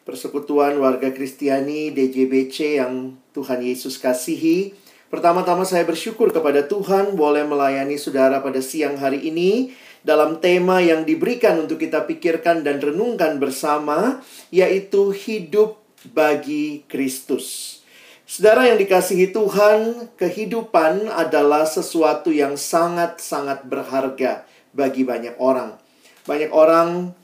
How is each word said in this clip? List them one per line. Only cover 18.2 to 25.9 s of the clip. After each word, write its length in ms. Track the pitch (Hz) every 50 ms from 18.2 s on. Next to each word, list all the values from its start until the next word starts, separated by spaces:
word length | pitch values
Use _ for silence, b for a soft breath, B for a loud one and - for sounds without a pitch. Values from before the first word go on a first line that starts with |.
| b b
Saudara 400 | - - 180 214 220 247 254 247
yang 80 | 220 196
dikasihi 560 | 190 - 185 185 180 - 196 180 185 185 -
Tuhan, 800 | 220 214 190 165 196 208 208 208 214 220 226 233 240 - - _
kehidupan 960 | - 190 165 175 - - 185 233 226 220 - - 170 160 156 175 196 214 220
adalah 560 | - 165 160 156 151 147 143 143 147 156 156
sesuatu 640 | 156 - 180 165 - - 165 156 156 156 - - 175
yang 240 | 156 147 139 135 143
sangat-sangat 1120 | 139 - - - 165 170 175 175 170 170 170 170 - - - 165 143 139 139 135 135 -
berharga 800 | 127 123 135 127 123 131 135 131 131 131 - 131 156 - - b b b b b b
bagi 320 | - 127 139 131 131 131
banyak 400 | 131 123 120 113 120 120 117 -
orang. 400 | 127 131 131 127 117 110 - - b b